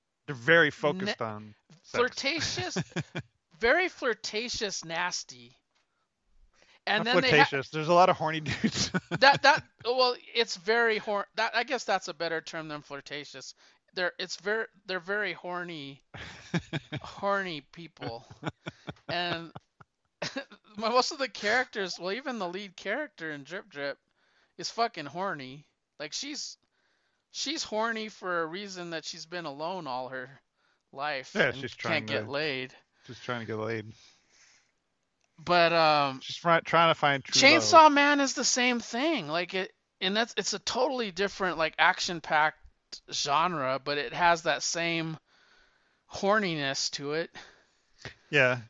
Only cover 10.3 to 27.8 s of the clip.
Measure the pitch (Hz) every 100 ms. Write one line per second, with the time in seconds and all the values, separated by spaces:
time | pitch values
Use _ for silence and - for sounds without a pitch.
10.3 | 233 226 185 175 233 233 214 220 202 -
11.3 | - 220 226 247 247 - 190 - 160 170
12.3 | 160 - 165 156 147 - 139 - 147 139
13.3 | 135 - - _ _ _ 190 175 - 185
14.3 | - 185 220 - _ - 185 170 208 190
15.3 | 160 180 175 175 156 139 139 _ - -
16.3 | - - - - 143 - - - - 202
17.3 | - 185 147 - - 160 - 123 117 -
18.3 | - 151 - - - - - - 175 175
19.3 | 165 165 - _ _ - _ _ - -
20.3 | 269 - 208 196 208 226 247 247 294 254
21.3 | - 214 247 254 220 180 - 180 226 285
22.3 | 233 175 185 196 - 196 254 302 - 160
23.3 | 147 139 190 214 143 143 135 _ _ _
24.3 | _ _ - 170 220 226 170 143 165 196
25.3 | 151 127 143 - _ _ - 151 - 285
26.3 | 262 - - _ _ _ _ _ _ _
27.3 | - 269 311 - 214